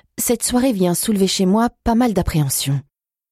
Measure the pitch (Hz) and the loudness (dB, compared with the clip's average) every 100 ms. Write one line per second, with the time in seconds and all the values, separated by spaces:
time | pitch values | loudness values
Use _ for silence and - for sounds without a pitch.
0 | _ - - 233 - 247 262 196 180 175 | _ -6 -4 -2 0 0 0 2 0 0
1 | - 202 185 - 185 214 240 - 233 233 | -2 0 0 0 2 2 0 -2 -2 2
2 | 247 175 - 156 135 - 139 139 - _ | 2 0 0 0 0 -2 -2 -4 -6 _
3 | _ _ _ | _ _ _